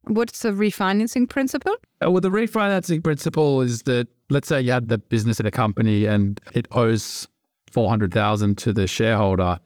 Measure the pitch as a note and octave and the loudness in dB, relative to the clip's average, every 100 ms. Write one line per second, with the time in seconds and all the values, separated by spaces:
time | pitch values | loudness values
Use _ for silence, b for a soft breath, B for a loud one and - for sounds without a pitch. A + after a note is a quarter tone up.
0 | - A3 A#3 - A3+ G3 G#3+ - F#3+ G3+ | -4 -2 -2 -4 -4 0 0 0 0 0
1 | A3+ B3+ B3+ C#4 C4+ C#4+ F4+ A4+ - _ | 0 0 0 0 -2 -2 -4 -6 -8 _
2 | - F#3 F#3 G3+ A3+ A3 G3+ F#3+ F3 D#3+ | 0 2 2 0 -2 -2 0 0 -2 -2
3 | E3 D3 E3 D#3 D3+ C3+ B2+ A#2 - B2 | -2 -2 -2 0 2 2 0 -2 -2 -2
4 | B2 _ _ C#3 - D3 B2 B2+ A#2 A2+ | -2 _ _ -2 0 0 2 0 0 -4
5 | - A#2 A2 A2 G#2+ - A2 G2 A2+ G#2 | 0 0 0 0 -2 0 -2 0 2 2
6 | G#2+ G#2 G2+ G2+ - - A2+ B2 A2+ A2+ | 2 2 0 -2 -6 -6 -2 0 2 2
7 | - - - _ _ _ _ - A2 A2 | -2 -10 -14 _ _ _ _ -2 0 2
8 | G2 A2 G#2 G#2+ G#2 G2+ - G#2 F#2 - | 0 0 0 2 0 0 0 0 0 0
9 | A2+ G#2+ G2+ F#2 F2+ F2 | 0 2 2 2 0 -2